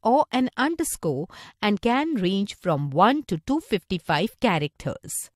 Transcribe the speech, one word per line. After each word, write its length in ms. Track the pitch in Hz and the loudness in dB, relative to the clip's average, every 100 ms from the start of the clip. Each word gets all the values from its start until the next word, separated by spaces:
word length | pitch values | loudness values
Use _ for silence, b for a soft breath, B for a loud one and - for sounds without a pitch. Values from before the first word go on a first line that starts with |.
or 240 | 220 262 - | 2 2 2
an 180 | 247 254 - | 0 -2 0
underscore 720 | 269 339 320 - 170 131 - B B B | -2 0 -4 -4 -4 -4 -6 B B B
and 180 | 208 208 | -2 0
can 340 | 233 247 311 | 0 0 0
range 420 | 285 180 196 202 - | 0 0 0 -4 -4
from 340 | 185 147 143 | -2 -2 0
one 320 | 135 202 285 | 4 4 4
to 140 | - 165 | -2 -4
two 220 | - 285 | -2 -2
fifty-five 800 | - 202 - 185 - 151 208 - | -2 -4 -2 -4 0 0 0 0
characters. 920 | 240 170 147 - 143 - - - - | 0 0 -2 -6 -8 -8 -8 -10 -12